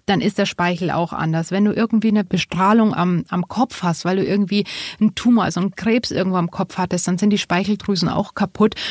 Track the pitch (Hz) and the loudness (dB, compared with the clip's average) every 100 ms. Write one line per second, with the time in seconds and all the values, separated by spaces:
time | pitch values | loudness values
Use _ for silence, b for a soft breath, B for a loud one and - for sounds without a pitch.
0 | - 196 208 208 196 - 175 175 170 156 | -2 0 0 0 -2 0 -2 -2 -2 -2
1 | 175 - 160 165 165 190 208 - 226 226 | -2 -2 -2 -2 -2 2 2 2 0 2
2 | 226 208 190 185 - 165 190 226 220 - | 2 2 0 -2 -2 0 4 4 4 2
3 | 175 175 - 180 175 - 254 - 180 165 | 0 0 -2 -4 -4 -2 -2 -2 -4 -2
4 | 170 190 175 202 190 202 196 B B - | -2 0 0 0 0 -2 -2 B B 0
5 | 214 - 240 233 175 170 190 - 226 240 | 0 2 2 4 2 0 -4 -2 0 0
6 | - - 185 185 175 - 175 - 180 180 | 0 -2 0 0 -2 -4 -6 -4 -2 -2
7 | - 180 208 202 - 175 196 202 - 190 | -2 0 2 2 0 -2 0 -2 -2 -2
8 | 165 185 202 - 196 - 214 B B | 0 -2 -2 -2 -4 2 0 B B